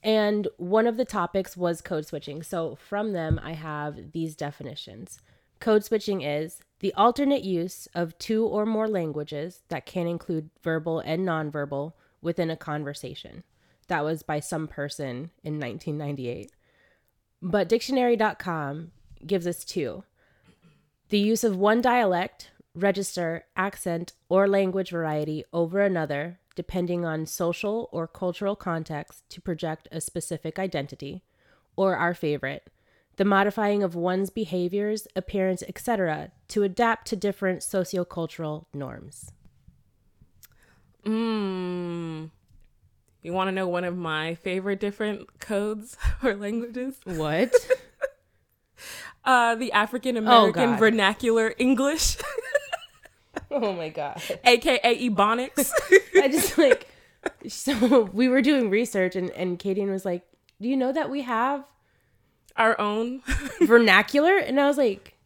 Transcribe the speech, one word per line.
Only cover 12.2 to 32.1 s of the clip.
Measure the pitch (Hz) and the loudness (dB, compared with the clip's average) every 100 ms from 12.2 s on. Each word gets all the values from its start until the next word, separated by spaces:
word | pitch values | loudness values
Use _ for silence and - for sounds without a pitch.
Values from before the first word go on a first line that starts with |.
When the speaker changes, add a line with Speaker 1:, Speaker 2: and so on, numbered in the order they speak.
Speaker 1:
within | 165 170 165 | -6 -2 -4
a | 160 | -4
conversation. | - 151 143 143 135 - - - - _ _ _ _ | -6 -6 -6 -10 -12 -14 -18 -20 -20 _ _ _ _
That | 170 | -2
was | 151 160 | -2 -4
by | - 151 | -4 -6
some | - 160 156 | -4 -6 -6
person | - 143 - 139 123 160 _ | -6 -8 -6 -8 -8 -12 _
in | 160 151 | -8 -6
nineteen | 131 107 - 147 | -6 -8 -8 -6
ninety-eight. | 147 139 123 123 - _ _ _ _ _ _ _ _ _ | -6 -6 -6 -8 -12 _ _ _ _ _ _ _ _ _
But | 175 202 170 | -2 0 2
dictionary | 247 - 262 247 233 | 0 2 0 2 4
dot | 214 - | 2 0
com | 185 165 139 151 165 _ _ - | -6 -4 -4 -8 -12 _ _ -20
gives | - 190 170 | -4 -2 -2
us | 170 | -6
two. | - - 131 190 - _ _ _ _ _ _ _ _ _ _ | -6 -4 -4 -6 -16 _ _ _ _ _ _ _ _ _ _
The | 208 | 2
use | 208 220 | 2 2
of | 233 185 | 0 2
one | 202 226 | 4 4
dialect, | 247 247 208 180 185 _ - _ _ | 4 4 2 0 -2 _ -20 _ _
register, | 165 196 190 196 - 165 165 _ - | -2 0 0 -4 -4 -4 -6 _ -4
accent, | 190 - - 170 170 _ _ | -4 -4 -6 -4 -6 _ _
or | 185 196 | 4 4
language | 196 196 185 185 | 4 2 0 -4
variety | 170 160 151 151 156 - | -4 -2 -2 -2 -6 -4
over | 170 170 190 | -2 0 2
another, | 202 180 151 143 165 175 _ - | 2 2 -2 -4 -6 -10 _ -12
depending | 170 185 175 175 170 | -6 -4 -2 -2 -2
on | 156 156 | -4 -6
social | - 170 170 208 220 226 | -4 -2 -2 -4 -4 -6
or | - 165 | -8 -8
cultural | - 185 170 202 202 | -6 -6 -2 -4 -4
context | - 165 160 151 147 - _ | -4 -6 -6 -10 -10 -18 _
to | - | -12
project | - 160 165 156 - | -8 -4 -4 -6 -10
a | 165 | -10
specific | - 175 - 160 160 160 | -8 -8 -8 -8 -8 -6
identity, | 190 165 143 - 139 180 _ _ _ _ _ - | -4 -4 -6 -10 -12 -12 _ _ _ _ _ -2
or | 190 170 | 0 2
our | 170 | 0